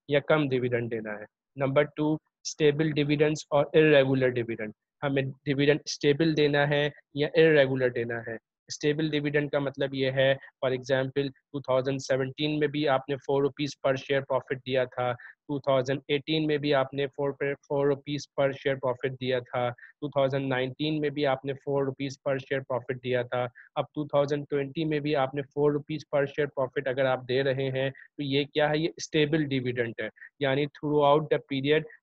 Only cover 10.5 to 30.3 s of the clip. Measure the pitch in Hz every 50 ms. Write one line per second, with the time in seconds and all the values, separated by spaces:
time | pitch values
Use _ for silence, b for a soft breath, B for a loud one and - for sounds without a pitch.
10.5 | B - - 127 131 127 123 127 135 131 131 131 - 143 139 135 127 _ _ _
11.5 | - 143 131 - 131 131 123 139 139 135 - - 135 131 135 131 135 - 151 151
12.5 | 151 151 151 147 139 147 151 147 131 123 - - 143 131 - - 139 139 139 139
13.5 | - - 147 143 - _ - 139 135 131 - - 139 135 131 - 135 123 - -
14.5 | 143 131 - 131 127 131 127 120 - - 123 123 120 - - - - _ _ -
15.5 | 147 139 - 143 135 131 123 127 135 135 - - 147 143 - - 160 160 156 151
16.5 | 151 143 139 147 147 135 131 131 - 139 143 135 - - 143 143 135 - 147 139
17.5 | 143 - _ - 147 139 139 143 139 135 - 143 147 139 - - - - 139 135
18.5 | 131 - - 139 135 131 - 127 120 - - 135 131 - 127 127 127 127 123 -
19.5 | - 127 123 120 120 - - - _ - 147 143 - 143 139 135 135 139 139 135
20.5 | 131 127 127 127 127 - 151 151 156 151 147 147 139 147 147 139 131 - - 139
21.5 | 135 135 - 143 139 139 139 135 135 - 139 139 135 - - 143 135 135 131 -
22.5 | 139 135 131 - 131 120 117 - 127 123 - 123 123 123 123 123 127 123 123 120
23.5 | B B B B B 151 139 - - 151 151 147 - 143 147 139 151 143 143 -
24.5 | 147 143 139 135 135 165 160 156 156 147 143 147 151 143 131 131 - 143 135 -
25.5 | - 147 147 147 147 147 143 - 156 143 - - - 143 143 139 - - 147 143
26.5 | - 143 131 123 - 147 139 139 123 135 135 131 131 131 131 123 123 135 135 139
27.5 | 127 135 135 135 131 131 135 135 135 - - _ _ - 147 139 135 139 143 143
28.5 | - 151 147 151 151 156 160 175 - - - - - 156 151 143 156 160 151 139
29.5 | 135 131 120 123 123 127 117 113 113 - 110 107 - B B B